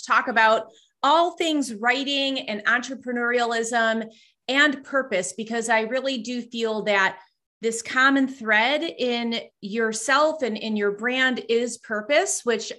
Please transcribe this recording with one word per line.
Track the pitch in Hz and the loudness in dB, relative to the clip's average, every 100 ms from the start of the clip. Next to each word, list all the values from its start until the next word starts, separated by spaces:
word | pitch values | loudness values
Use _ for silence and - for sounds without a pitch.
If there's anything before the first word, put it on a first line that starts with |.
| - | 0
talk | 233 233 | 0 2
about | 220 220 220 220 - _ _ | 4 6 4 0 -14 _ _
all | 269 320 339 339 | 2 4 4 0
things | 339 302 240 | -2 0 -2
writing | 208 233 262 277 277 269 262 226 | -2 0 0 0 -2 -2 -4 -6
and | 208 214 | -4 0
entrepreneurialism | 240 247 262 247 240 240 247 233 233 226 240 226 226 220 - _ _ - | 0 -2 -10 -6 -2 0 0 0 -2 -2 0 0 0 -4 -12 _ _ -2
and | 269 294 277 | 2 2 2
purpose, | - 277 262 185 185 | -2 -2 0 -2 -2
because | - 220 233 226 | -6 -6 -4 0
I | 220 | 0
really | 220 254 269 262 | 2 -2 -2 -4
do | 220 247 | -6 -8
feel | 240 233 220 220 | -8 -4 -2 -2
that | 202 202 190 - - _ _ _ | 0 2 2 0 -12 _ _ _
this | 226 226 | -4 -4
common | - 262 269 277 269 | -4 2 4 4 2
thread | - 220 214 240 294 | -2 0 2 4 0
in | 339 - 247 240 233 233 - _ | -2 -4 -2 -2 -2 -4 -8 _
yourself | 202 226 220 220 - 277 311 311 | -6 -2 -2 -2 0 2 2 0
and | 233 220 | -4 -4
in | 220 214 | -4 0
your | 202 | 0
brand | 202 240 254 262 254 403 | -2 -2 0 0 0 0
is | 233 240 233 | 0 0 -6
purpose, | - 214 214 294 392 - | -8 -8 0 2 2 -2
which | 240 214 - | -2 -2 -4